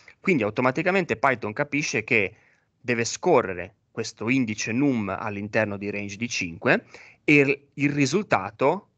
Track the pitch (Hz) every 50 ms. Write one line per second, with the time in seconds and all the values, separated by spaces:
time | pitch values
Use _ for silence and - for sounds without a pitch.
0 | - - - _ - 196 180 135 104 104 110 - 123 127 127 160 156 180 185 196
1 | 175 - 117 113 - 139 127 110 - 104 107 - 147 143 - 143 147 - - 117
2 | - - 131 110 98 - - _ _ _ _ _ _ _ _ _ - 117 120 113
3 | 117 - - - - 180 165 123 104 95 92 87 87 92 _ _ _ _ - 120
4 | 110 - - - 107 113 131 135 127 107 107 - - 113 110 123 143 143 127 113
5 | 104 95 95 - 101 107 101 101 104 104 104 113 110 104 101 98 101 101 101 104
6 | 104 101 98 98 117 117 - - 98 85 82 82 - 127 165 240 - _ - -
7 | - - _ _ _ - 151 147 139 139 139 - _ _ - 147 139 143 143 143
8 | 143 123 143 202 208 - - 101 95 98 - - 131 143 175 196 - _ _